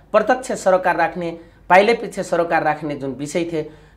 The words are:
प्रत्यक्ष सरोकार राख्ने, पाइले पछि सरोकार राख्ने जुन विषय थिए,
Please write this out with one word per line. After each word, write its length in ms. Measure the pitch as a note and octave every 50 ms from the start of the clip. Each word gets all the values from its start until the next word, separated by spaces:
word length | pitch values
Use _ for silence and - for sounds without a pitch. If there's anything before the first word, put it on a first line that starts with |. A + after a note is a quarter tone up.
| - _ -
प्रत्यक्ष 400 | G#3+ G#3+ - B3+ B3+ - - G#3
सरोकार 440 | - - F#3+ F#3 F3+ F3+ F3+ E3
राख्ने, 440 | D#3+ E3 D#3+ - F3+ F3 E3 E3 - - - - _ - -
पाइले 260 | F3 F#3+ G#3 A3+ A#3
पछि 280 | A3+ G#3 F3+ - G3+ F3
सरोकार 400 | - F3+ E3 E3+ E3 E3+ D#3+ D3+
राख्ने 340 | D#3 D3 D3+ E3 D3 C#3+
जुन 160 | B2 C3+ C3+ B2+
विषय 320 | C3 D3 D3 - F3 E3
थिए, 180 | E3+ E3+ D#3 D3+ - - - - - -